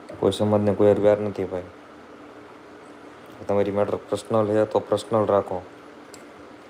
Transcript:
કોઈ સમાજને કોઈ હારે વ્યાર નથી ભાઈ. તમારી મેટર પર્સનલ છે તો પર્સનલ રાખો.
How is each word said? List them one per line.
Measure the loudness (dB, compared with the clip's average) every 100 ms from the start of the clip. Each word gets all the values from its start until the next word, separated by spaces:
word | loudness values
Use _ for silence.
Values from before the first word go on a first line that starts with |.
| -18 -2
કોઈ | -2
સમાજને | 0 2 2 2
કોઈ | 4 4
હારે | 6
વ્યાર | 4 2
નથી | 0 -6
ભાઈ. | -6 -8 -10 -18 -20 -20 -20 -20 -20 -20 -20 -20 -20 -20 -20 -20 -20 -20 -20 -12 -2
તમારી | 0 0
મેટર | 0 -2 -4
પર્સનલ | -4 -8 -2 0 2
છે | 2 2
તો | 0
પર્સનલ | -2 -4 0 0 2
રાખો. | 2 0 -6 -10 -18 -20 -20 -20 -20 -20 -20 -20 -20 -14